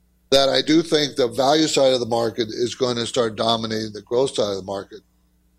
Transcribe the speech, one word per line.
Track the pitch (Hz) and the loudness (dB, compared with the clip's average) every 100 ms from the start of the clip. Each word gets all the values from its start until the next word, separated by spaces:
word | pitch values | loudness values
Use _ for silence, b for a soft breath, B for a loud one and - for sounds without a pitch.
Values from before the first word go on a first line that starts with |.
| _ _ _ | _ _ _
that | 135 135 | 4 4
I | 131 | 2
do | 131 160 | 2 2
think | 165 151 147 | 4 0 0
the | 120 123 | 0 -2
value | 110 131 156 156 | 2 2 2 2
side | 151 135 | 4 4
of | 131 | 2
the | 113 | 0
market | 117 117 110 113 | 0 -2 -2 -6
is | - 120 | -4 -4
gonna | - 123 120 113 | -2 -2 -2 -4
start | 135 113 107 | -2 -2 -2
dominating | 113 117 113 110 110 | 0 0 -2 -6 -6
the | 104 | -12
growth | 101 120 135 | -4 -2 0
side | - 104 | -2 -4
of | 98 | -4
the | |
market. | 92 98 - 107 _ _ _ _ _ | -8 -10 -10 -18 _ _ _ _ _